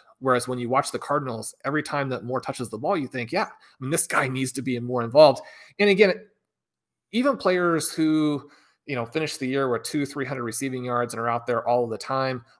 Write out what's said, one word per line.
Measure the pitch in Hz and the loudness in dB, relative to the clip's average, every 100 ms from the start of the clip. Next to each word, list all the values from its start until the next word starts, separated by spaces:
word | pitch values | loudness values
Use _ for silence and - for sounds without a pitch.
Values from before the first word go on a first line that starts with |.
| _ - | _ -4
Whereas | 131 123 127 | 2 2 2
when | 123 | -4
you | 120 | 0
watch | 131 - | 0 0
the | - | -4
Cardinals, | - 143 131 113 110 - | -2 -2 -2 -6 -8 -8
every | 135 151 | -4 -4
time | - 143 139 | -2 -4 -2
that | 123 | -4
Moore | 113 127 | -4 -4
touches | - 131 113 | -4 -8 -6
the | 110 | -6
ball, | 151 190 | -2 -2
you | 131 | -4
think, | 127 117 | -6 -4
"Yeah, | 180 - | -4 -4
I | - _ - | -8 _ -10
mean, | 131 | -4
this | 170 - | -2 0
guy | - 131 | 0 -2
needs | 131 131 | -2 -4
to | 139 | -4
be | 131 120 | -4 -4
more | 120 123 | -2 -4
involved." | 113 143 151 123 - - - - | 2 8 8 8 -6 -20 -12 0
And | 202 | 4
again, | 196 202 - - _ _ _ _ _ _ _ _ | 6 6 4 -6 _ _ _ _ _ _ _ _
even | 214 269 240 | 0 2 2
players | 190 180 175 165 - | 2 2 2 2 -2
who, | - 156 156 151 143 - _ _ _ - | 0 2 4 2 -2 -6 _ _ _ -8
you | 131 | -6
know, | 117 | -2
finish | 160 151 - | -2 -4 -4
the | 131 | -2
year | 135 135 | 0 0
with | 113 | 0
two, | - 151 139 | -2 -4 -2
three | 143 131 | -4 -6
hundred | 135 | -4
receiving | 117 110 135 127 | -6 -4 -6 -6
yards | 123 120 120 | -2 -2 -2
and | 113 | -2
are | 117 | -2
out | 117 117 | -2 0
there | 117 - | 0 2
all | 123 117 | 2 2
the | 107 | -4
time, | - 135 131 127 - | -4 -2 -2 -4 -10